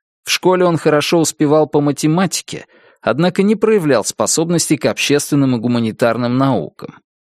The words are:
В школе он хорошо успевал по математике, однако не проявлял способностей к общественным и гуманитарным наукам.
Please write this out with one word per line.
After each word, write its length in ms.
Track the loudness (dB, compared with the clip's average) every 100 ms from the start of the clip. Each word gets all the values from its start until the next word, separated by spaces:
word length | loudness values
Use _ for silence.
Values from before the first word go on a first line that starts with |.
| _ _
В 60 | -6
школе 360 | -2 0 2 2
он 120 | 0
хорошо 420 | 0 0 2 0
успевал 480 | 0 0 2 2 2
по 140 | 0
математике, 840 | 0 0 0 0 0 -4 -10 -14 -16 _ _ _
однако 400 | -2 0 0 2
не 140 | 0 2
проявлял 500 | 0 2 2 0 0
способностей 720 | -4 -2 -2 0 -2 0 -2
к 80 | -2
общественным 680 | -2 0 -2 0 0 2 0
и 40 |
гуманитарным 800 | -2 -2 -2 0 -2 0 -2 0
наукам. 640 | 0 0 -4 -12 -20 -20 _ _ _